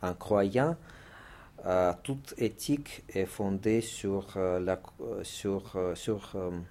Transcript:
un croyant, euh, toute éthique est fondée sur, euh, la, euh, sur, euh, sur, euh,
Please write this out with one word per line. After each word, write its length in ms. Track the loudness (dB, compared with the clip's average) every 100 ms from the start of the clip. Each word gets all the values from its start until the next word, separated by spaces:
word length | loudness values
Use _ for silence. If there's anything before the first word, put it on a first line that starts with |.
un 100 | -4
croyant, 600 | -4 2 4 6 4 2 2 -8 -20 -20 -20 -20 -20 -20 -10 2
euh, 260 | 4 4 2
toute 320 | -4 -6 -6 -2
éthique 680 | -2 -2 0 0 0 -12 -6
est 160 | -2 -2
fondée 560 | -2 -2 0 2 2
sur, 460 | 0 -4 0 0 -2 0
euh, 240 | 2 2
la, 200 | 2 0 -2 -10
euh, 220 | -6 -6
sur, 480 | -6 -4 -2 -2 -2 -2
euh, 200 | 0 -2
sur, 380 | -2 -2 -2 -4
euh, 160 | -4 -4 -8